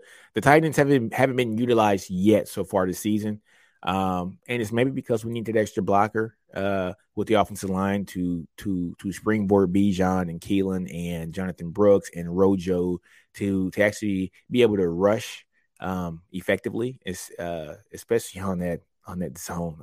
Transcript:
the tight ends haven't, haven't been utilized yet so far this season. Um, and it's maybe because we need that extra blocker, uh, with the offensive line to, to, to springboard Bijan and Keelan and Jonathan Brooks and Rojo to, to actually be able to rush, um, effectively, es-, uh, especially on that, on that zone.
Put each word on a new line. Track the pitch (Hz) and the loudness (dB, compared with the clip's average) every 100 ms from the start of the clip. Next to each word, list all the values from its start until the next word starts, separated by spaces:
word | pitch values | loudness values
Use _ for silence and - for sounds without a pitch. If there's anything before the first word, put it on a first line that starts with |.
| - - - | -2 -20 -8
the | - | 0
tight | 135 151 | 6 6
ends | 160 135 | 6 2
haven't, | 143 143 113 | 4 4 2
haven't | - 131 127 | 2 2 2
been | 120 110 | 0 0
utilized | 120 117 107 101 - | 2 4 4 2 -2
yet | 92 98 107 - | 0 4 4 2
so | - | -6
far | 92 98 92 | -2 0 0
this | 87 | -2
season. | 107 107 107 104 _ _ _ _ | -2 -2 -2 -8 _ _ _ _
Um, | - 95 95 92 90 95 - | -4 -2 0 -2 -4 -10 -8
and | 120 | -6
it's | 107 | -2
maybe | 117 135 | 0 0
because | 135 - 113 | 0 -4 -4
we | 113 | -4
need | 117 113 | -8 -2
that | 110 | 0
extra | 104 - | 0 -2
blocker, | 92 98 107 110 110 - _ | 0 2 2 0 -4 -8 _
uh, | - 98 98 90 90 _ | -6 -4 -2 -4 -8 _
with | - 104 | -8 2
the | |
offensive | 107 98 101 98 | 4 2 -2 -4
line | 92 98 101 95 | -2 0 -2 -4
to, | 95 90 87 76 - | -4 -4 -4 -8 -10
to, | 107 95 87 - | -6 -4 -4 -6
to | 101 | -8
springboard | 87 - 110 98 101 95 | -4 -2 0 4 4 4
Bijan | 95 101 90 92 92 90 | 4 2 2 2 2 -2
and | 82 | -6
Keelan | - 101 95 92 92 | -2 0 0 -2 -6
and | 85 87 85 82 | -8 -8 -6 -8
Jonathan | 80 92 87 85 | -8 -8 -8 -10
Brooks | 80 104 98 - | 2 6 6 4
and | 85 85 87 | -8 -6 2
Rojo | 98 98 87 90 90 87 - _ _ | 2 2 0 0 0 -4 -8 _ _
to, | - 101 95 95 | -6 -2 -2 -2
to | 87 | 0
actually | 104 104 107 98 92 - _ | 0 0 -4 -2 -4 -8 _
be | 123 | 4
able | 117 104 | 4 4
to | 90 | 0
rush, | 85 98 110 - - _ _ _ _ | 2 2 2 -2 -14 _ _ _ _
um, | 90 92 87 80 - | -8 -6 -6 -10 -12
effectively, | 95 - 98 - 104 120 131 - | -10 -4 -2 -2 -6 -6 -8 -10
es-, | 90 - - | -10 -12 -10
uh, | 85 85 76 85 _ | -8 -8 -10 -14 _
especially | - - 117 - 92 | -20 -2 -2 -2 -6
on | 95 92 | -4 -2
that, | 87 85 - _ - | -2 -4 -8 _ -14
on | 90 | -8
that | 85 65 | -8 -8
zone. | - 87 85 78 | -10 -6 -6 -8